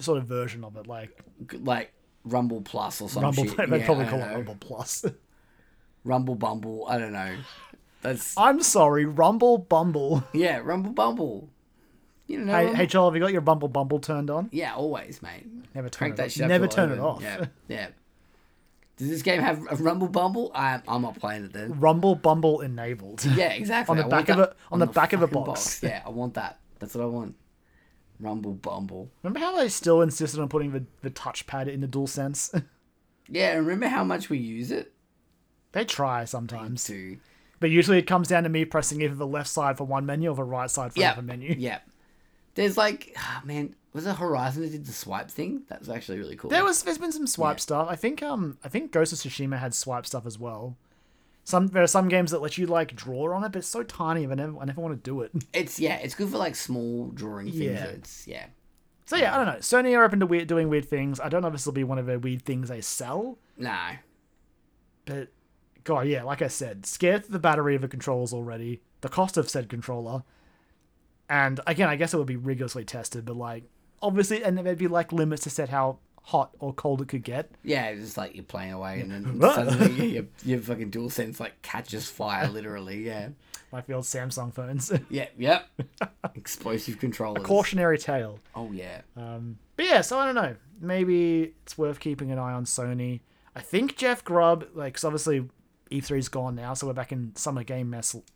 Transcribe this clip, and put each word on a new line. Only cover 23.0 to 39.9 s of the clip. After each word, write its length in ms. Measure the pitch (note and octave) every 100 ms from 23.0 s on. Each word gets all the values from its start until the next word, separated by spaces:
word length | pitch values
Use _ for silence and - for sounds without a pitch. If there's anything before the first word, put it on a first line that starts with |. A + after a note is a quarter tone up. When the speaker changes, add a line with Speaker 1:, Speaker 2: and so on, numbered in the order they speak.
| G2 G#2+
Speaker 2:
Yeah, 280 | C#3 C3+ F3
exactly. 400 | G#2 G#3 A#3 A#3
Speaker 1:
<laughs> 0 |
On 40 | D#3+
the 60 |
Speaker 2:
I 40 | C#3
Speaker 1:
back 200 | D3+ D#3
Speaker 2:
want 20 |
Speaker 1:
of 60 | F#3+
Speaker 2:
that 120 | F#3
Speaker 1:
a, 0 |
on 60 | - -
Speaker 2:
on 60 | F3
Speaker 1:
the 60 | E3+
Speaker 2:
the 60 |
Speaker 1:
back 200 | D#3+ D#3
of 80 | G3
a 40 | E3
Speaker 2:
fucking 180 | C3+
Speaker 1:
box. 360 | - - - -
Speaker 2:
box. 20 |
Yeah, 200 | A#2+ G2+
I 60 | A2
want 240 | A#2 B2
that. 260 | A2+ G2 - _ -
That's 160 | G2+
what 80 | A#2+
I 40 | A#2+
want. 280 | A#2+ A2 - _ _ _ _ _ _ _ -
Rumble 320 | A2 A2 G2+
Bumble. 580 | G2 - G2 G2 F#2 A2+ -
Speaker 1:
Remember 180 | F3+ C4+
how 160 | E4+ F#4
they 120 | B3
still 320 | - E3+ E3
insisted 360 | E3 C3 D3+ D3
on 80 | C#3
putting 240 | D3+ C#3+
the, 120 | C3+ B2+ _
the 80 | C3+
touchpad 560 | C3 B2+ - - C3+ C3+
in 120 | C3+
the 80 | C3+
DualSense? 760 | C#3 C3+ C#3+ C#3 C#3+ - E3+ -
<laughs> 60 | _ _ _ _ _ -
Speaker 2:
Yeah, 280 | F3 F#3+
remember 340 | D#3+ D#3+ F#3+ B3
how 160 | B3+
much 240 | F#3 F3+ -
we 80 | C#3
use 340 | A#2 A2+ B2+
it? 220 | - - _ _ _ _ _ _ _ _
Speaker 1:
They 140 | F#3+ A3+
try 400 | - C3+ A#2+ A#2
sometimes. 600 | B2 A#2 A#2 A2 B2 -
Speaker 2:
They 60 |
do. 220 | G2+ F#2 F#2+ - _ _ _
Speaker 1:
But 120 | E3
usually 260 | E3 F3+ F#3
it 60 | F3+
comes 220 | F3+ E3
down 140 | F3
to 80 | E3+
me 160 | D#3+ D#3+
pressing 340 | D#3 - D3
either 140 | D3
the 120 | C#3 C#3
left 220 | D3 C#3+
side 300 | E3 C#3+ C3
for 60 |
one 200 | C3+